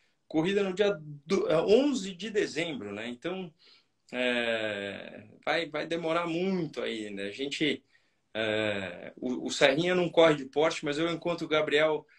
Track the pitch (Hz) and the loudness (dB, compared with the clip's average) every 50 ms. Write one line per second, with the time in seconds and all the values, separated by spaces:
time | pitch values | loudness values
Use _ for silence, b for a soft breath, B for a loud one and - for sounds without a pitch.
0 | _ _ _ _ _ _ - 156 156 - 196 202 202 190 185 180 208 202 185 156 | _ _ _ _ _ _ 0 2 2 2 2 2 0 0 0 2 2 2 2 -2
1 | 151 151 147 - _ 160 196 - - - 156 165 175 185 208 247 285 294 262 202 | -6 -14 -16 -16 _ 0 0 0 2 2 2 2 6 6 6 6 6 4 0 -2
2 | 185 196 185 170 190 226 196 208 165 135 120 147 170 170 147 113 101 101 101 104 | -4 -8 -10 -10 -10 -2 0 0 0 0 -2 -4 -4 -4 -4 -6 -8 -8 -8 -8
3 | 113 120 120 120 - 165 185 190 185 170 - b b b b b b b _ _ | -8 -8 -10 -8 -8 -8 -6 -6 -8 -12 -14 b b b b b b b _ _
4 | _ _ - 123 123 123 120 120 120 117 113 113 110 107 104 101 101 101 98 98 | _ _ -4 -2 0 0 2 0 0 0 0 0 -2 -2 -4 -4 -6 -6 -8 -10
5 | - - - - 107 107 - - _ - 156 165 165 147 147 151 160 160 165 170 | -12 -14 -16 -16 -18 -20 -20 -10 _ -2 -2 -2 -2 -4 -6 -6 -4 -4 -4 -4
6 | 170 160 160 170 175 170 160 170 180 196 190 180 165 151 - 123 117 113 117 113 | -2 -2 -2 0 0 -2 -2 -2 0 0 0 0 -2 -4 -4 -6 -4 -4 -4 -6
7 | 107 104 101 98 98 101 101 123 139 143 139 - 156 147 - - - _ _ _ | -8 -8 -8 -8 -8 -8 -6 -6 -6 -6 -2 -2 0 0 -2 -4 -8 _ _ _
8 | _ _ _ _ _ _ _ 107 113 107 107 107 110 107 104 98 95 90 87 90 | _ _ _ _ _ _ _ -4 -2 0 0 0 0 0 -2 -2 -4 -6 -8 -10
9 | - - - - - 127 123 - - 127 - - 151 139 131 151 170 180 185 180 | -14 -14 -10 -6 -4 -4 -4 -2 -4 -6 2 4 6 6 6 4 2 2 2 2
10 | 175 165 - 170 165 160 151 143 131 - - 147 156 165 160 - - 147 143 147 | 0 2 6 6 8 8 6 2 -2 -4 0 2 2 2 2 -2 -4 -4 -2 -2
11 | 165 170 170 160 - 175 170 165 160 156 160 151 151 147 143 147 156 156 156 151 | -2 -2 -2 -4 -4 -4 -4 -4 -2 0 0 0 2 2 2 4 4 4 2 -2
12 | - b b | -4 b b